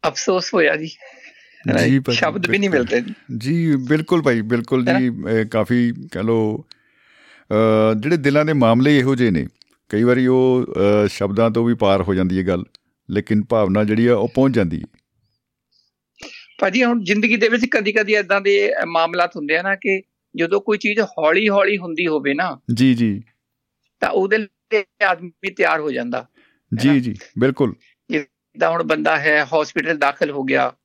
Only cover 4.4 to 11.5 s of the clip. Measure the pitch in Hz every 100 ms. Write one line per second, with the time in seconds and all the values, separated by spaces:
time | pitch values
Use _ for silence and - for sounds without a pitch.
4.4 | 110 120 117 131 127 131 127 110 85 113
5.4 | 110 113 104 123 120 - - - 107 113
6.4 | 110 110 - _ _ _ _ _ _ -
7.4 | _ 107 110 110 110 110 135 170 139 143
8.4 | 151 147 117 113 131 147 127 131 123 85
9.4 | 65 _ _ _ _ 104 120 123 127 127
10.4 | 127 127 - - 98 104 104 - 101 98
11.4 | 117